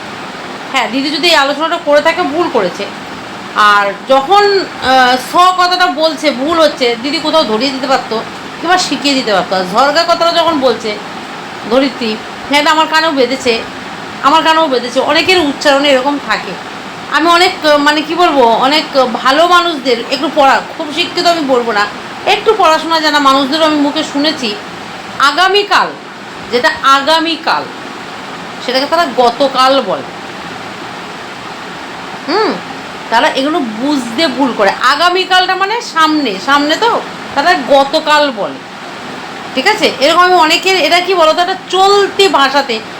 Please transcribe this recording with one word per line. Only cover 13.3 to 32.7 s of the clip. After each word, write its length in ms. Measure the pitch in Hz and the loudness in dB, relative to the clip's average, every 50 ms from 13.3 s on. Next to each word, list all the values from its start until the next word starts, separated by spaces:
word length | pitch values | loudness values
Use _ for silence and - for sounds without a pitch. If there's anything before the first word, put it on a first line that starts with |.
| 269 262 - 247 226 226 - - - - - - - - - - - - - | 0 -2 -2 -2 -2 -2 -4 -8 -12 -12 -12 -12 -12 -12 -14 -14 -10 -2 0
আমার 200 | 269 302 320 302 | 2 2 4 4
কানেও 240 | 320 320 320 320 | 2 2 2 2
বেঁধেছে। 320 | 302 262 240 233 247 - - | 2 0 -2 -2 -2 -2 0
অনেকের 400 | 233 - 294 330 311 359 370 359 | 0 2 2 2 2 2 2 2
উচ্চারণে 500 | 320 285 269 - - 302 277 277 285 294 | 2 0 -2 0 2 2 4 4 4 4
এরকম 300 | 269 254 254 285 285 277 - | 2 2 2 0 -2 -2 -2
থাকে। 240 | 220 208 185 - 202 175 - - - - - - - - - - - | -4 -4 -4 -4 -8 -10 -10 -12 -12 -14 -14 -14 -14 -14 -14 -10 -4
আমি 160 | - 294 311 | -2 0 2
অনেক, 380 | 339 339 339 359 370 370 - 311 | 4 4 4 4 2 0 0 2
আহ, 120 | 302 294 | 2 4
মানে 240 | 294 285 294 294 311 | 4 4 2 2 0
কি 140 | 285 - 330 | 0 -2 0
বলবো, 280 | 330 359 349 294 277 240 | 2 2 2 4 4 4
অনেক 400 | 226 226 208 226 269 294 311 302 - - 269 254 233 226 | 4 4 4 2 2 2 0 -2 0 0 0 2 2 0
ভালো 340 | 240 - 254 262 302 339 | -2 0 2 4 4 4
মানুষদের 560 | 349 359 349 339 349 330 269 247 269 233 226 - - | 4 4 4 2 2 -4 -4 -2 -2 -2 -2 -2 -4
একটু 180 | 269 254 294 302 - | -4 -4 -4 -2 2
পড়া, 260 | - 277 269 240 202 175 - - | 4 4 4 4 2 0 -4 -8
খুব 160 | - 320 302 269 | -8 -8 -6 -4
শিক্ষিত 300 | 311 349 - - 349 349 | -4 -4 -4 -2 0 2
আমি 160 | 349 339 330 | 2 2 2
বলবো 300 | 294 262 269 240 233 233 | 2 0 0 0 0 0
না, 140 | 214 202 208 202 - - - - - - - | 0 0 0 -2 -4 -12 -12 -12 -12 -6 -2
একটু 280 | - 403 415 - 453 427 | 0 0 0 2 2 2
পড়াশোনা 420 | - 370 320 320 311 320 320 330 320 | 4 4 4 4 2 0 0 0 0
জানা 200 | 311 311 294 294 | 0 2 2 4
মানুষদেরও 460 | 285 269 269 277 285 254 294 311 320 | 4 4 4 4 2 0 0 2 2
আমি 100 | 311 302 | 2 2
মুখে 280 | 294 285 285 - 320 302 - - | 2 2 0 0 -2 -4 -2 -2
শুনেছি, 420 | 285 285 320 320 - 254 214 208 202 - - - - - - - - - - - - | 0 0 0 -2 -2 -4 -6 -6 -6 -10 -12 -14 -14 -14 -14 -14 -14 -14 -12 -8 -2
আগামীকাল, 680 | 262 285 285 311 359 381 381 415 403 403 359 254 196 160 139 - - - - - - - - - - - | -2 0 2 2 2 2 2 2 2 2 2 0 0 0 -4 -12 -16 -18 -18 -16 -16 -16 -16 -14 -10 -4
যেটা 200 | 208 247 247 294 311 - - | -2 0 0 0 -2 0 2
আগামীকাল, 800 | 269 269 277 269 294 320 330 320 330 320 - - 247 165 147 135 - - - - - - - - - - - - - - - - - - - - | 2 2 2 2 2 0 2 2 -2 -4 -4 -2 -2 -2 -2 -2 -6 -12 -14 -14 -14 -14 -14 -14 -14 -14 -14 -14 -14 -14 -12 -12 -14 -12 -10 -6
সেটাকে 200 | - 247 262 277 | -2 -2 -2 0
তারা 200 | 285 320 330 349 277 220 | 0 0 0 0 0 2
গতকাল 640 | 247 254 233 233 - 277 269 262 247 262 262 277 269 233 | 2 2 2 4 2 0 0 2 4 4 4 4 2 2
বলে। 160 | 190 165 139 123 - - - - - - - - - - - - - - - - - - - - - - - - - - - - - - - - - - - - - - - - - - - - | 0 -2 -4 -4 -10 -12 -12 -14 -14 -14 -12 -12 -12 -12 -12 -12 -12 -14 -14 -14 -14 -14 -14 -14 -14 -14 -14 -14 -14 -14 -14 -12 -14 -12 -12 -12 -12 -12 -12 -12 -14 -12 -12 -12 -12 -12 -12 -8
হুম, 260 | 262 320 415 440 339 208 180 - - | -4 -2 0 0 -2 -2 -4 -8 -12